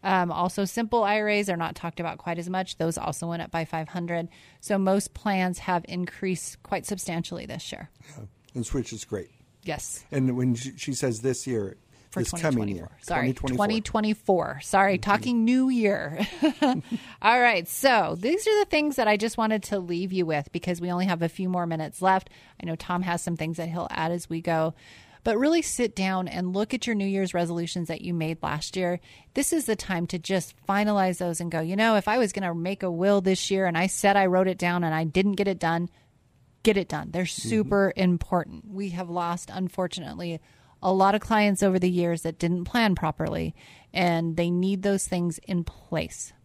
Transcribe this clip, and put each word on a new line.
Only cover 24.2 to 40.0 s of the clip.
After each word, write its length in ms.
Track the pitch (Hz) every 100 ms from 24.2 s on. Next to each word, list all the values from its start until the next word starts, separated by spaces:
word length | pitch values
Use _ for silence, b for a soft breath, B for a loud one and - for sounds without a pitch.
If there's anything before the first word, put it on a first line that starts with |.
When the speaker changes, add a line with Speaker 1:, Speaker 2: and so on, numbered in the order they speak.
| -
Speaker 1:
we 120 | 165
go. 320 | 170 165 160 160 B B B B
But 140 | - 220
really 240 | 277 339
sit 340 | 311 - 240 -
down 320 | 190 190 185
and 240 | - 180
look 200 | 185 214
at 120 | 254 -
your 80 |
New 120 | 220 196
Year's 260 | 196 185
resolutions 560 | 175 170 170 170 180 165
that 140 | 165
you 100 | -
made 300 | 175 160 160
last 340 | 151 151 - 190
year. 240 | 180 175 B B B
This 220 | - 285
is 100 | 330
the 100 | 262
time 320 | 214 - 180 170
to 100 | 185
just 360 | - 190 170 - -
finalize 480 | 196 214 208 185 175
those 240 | 180 165
and 100 | 170
go, 100 | 165
"You 140 | 160 196
know, 200 | 220 220
if 120 | 190
I 100 | 226
was 120 | 226
gonna 200 | 190 190
make 280 | 170 170 196
a 80 | 190
will 320 | 170 190 202
this 280 | 190 185 -
year 140 | 196
and 140 | 190 170
I 80 | 190
said 320 | - 202 202
I 80 | 190
wrote 220 | 185 185
it 100 | 185
down 260 | 175 175
and 100 | 170
I 100 | 160
didn't 280 | 160 160 196 196
get 120 | 196
it 100 | 185
done, 300 | 165 170 175 b b _ _ _ _ _
get 140 | - 202
it 120 | 180
done." 200 | 156 147
They're 120 | 165
Speaker 2:
Mm-hmm. 240 | 180 - 226
Speaker 1:
super 460 | 220 202 202 196 -
important. 720 | 185 175 - 180 160 - -
We 200 | 190 196
have 180 | 175 180
lost, 400 | 175 170 175 -
unfortunately, 880 | - 185 - 180 190